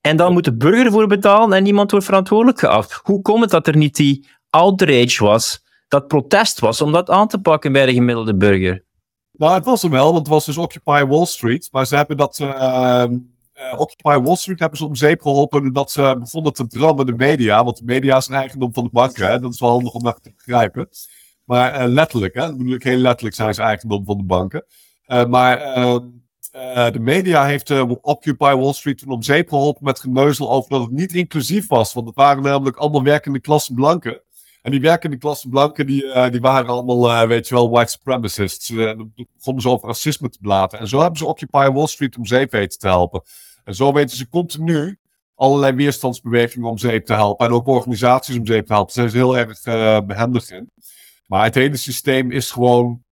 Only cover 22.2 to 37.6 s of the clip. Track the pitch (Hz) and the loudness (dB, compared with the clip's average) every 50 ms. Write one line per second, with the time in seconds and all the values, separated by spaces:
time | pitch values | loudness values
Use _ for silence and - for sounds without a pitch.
22.2 | 104 - - 123 143 165 151 127 127 123 127 123 - 135 127 127 127 127 123 123 | -4 -4 -4 -4 -6 -6 -6 -8 -6 -6 -6 -4 -2 -2 0 2 2 2 0 0
23.2 | 117 110 - - 113 107 104 110 107 110 110 104 - 113 101 101 98 101 104 101 | -4 -10 -6 -4 -4 -4 -4 -2 -2 -4 -4 -4 -6 -6 -6 -6 -4 -6 -6 -6
24.2 | 98 92 92 90 90 95 - 156 - _ _ _ _ _ _ _ _ _ 127 123 | -2 -2 -2 -2 -2 -4 -6 -10 -12 _ _ _ _ _ _ _ _ _ 0 0
25.2 | 120 120 123 127 127 127 123 - - 139 131 127 123 123 123 120 123 123 123 123 | 0 2 2 4 4 4 2 0 -2 -6 -2 0 0 2 0 0 -2 -8 -20 -20
26.2 | _ _ _ _ - - _ 131 127 127 127 123 120 117 107 113 117 123 143 185 | _ _ _ _ -20 -20 _ -16 -14 -8 -2 0 0 0 0 -2 -2 0 0 0
27.2 | 190 185 170 147 139 139 143 139 - - 147 139 131 120 123 - _ 143 151 - | 0 2 2 2 4 2 0 -4 -2 -2 0 0 0 0 -2 -6 _ -4 -4 -4
28.2 | _ 156 139 - 151 139 139 131 131 139 143 - - 147 139 127 - 135 131 117 | _ -6 -4 2 2 2 4 4 0 -2 -2 -4 -6 -8 -8 -8 -8 -10 -10 -8
29.2 | 110 139 143 156 175 - - 143 139 147 143 _ 143 139 131 - - 131 127 131 | -2 0 0 0 0 0 -2 0 0 0 -2 _ -4 -4 -4 -4 -4 -4 0 2
30.2 | 139 147 143 120 - 113 123 135 - _ 139 135 120 113 123 143 180 190 160 180 | 2 2 2 0 -2 -2 -2 -2 -2 _ -4 -4 -2 -4 -4 -6 -6 -4 -4 -4
31.2 | 180 - - 156 131 - 160 214 190 - 147 120 110 - - 123 117 117 110 - | -6 -4 -4 -6 -4 -2 -4 -4 -2 0 0 0 0 0 -4 -10 -10 -10 0 2
32.2 | 139 143 143 135 135 139 139 139 135 135 123 - 147 151 151 143 131 143 147 147 | 4 4 4 2 0 0 0 0 0 -2 -4 -4 -4 -2 0 0 2 2 0 0
33.2 | - 143 139 131 _ - 151 151 - - 127 120 135 147 170 175 - 120 - - | 0 -4 -8 -8 _ 0 0 0 0 -2 -4 -2 0 0 0 0 -2 -8 -10 -10
34.2 | _ _ _ _ _ _ _ _ _ 117 139 139 127 156 170 170 - 180 143 131 | _ _ _ _ _ _ _ _ _ -4 -2 0 2 2 2 2 -2 -6 -8 -6
35.2 | 123 147 147 - - 131 120 139 139 151 151 - 147 135 135 139 135 135 131 127 | -6 -6 -6 -6 -10 -4 0 0 0 0 0 -4 -4 -2 -2 -4 -4 -2 0 0
36.2 | 127 123 120 123 117 131 135 135 123 120 123 123 123 123 123 120 123 120 117 117 | 0 2 0 0 0 2 2 2 0 -2 -4 -4 -2 -2 0 2 2 2 4 2
37.2 | 113 113 120 117 113 - 135 123 | 2 2 2 -2 -2 0 2 2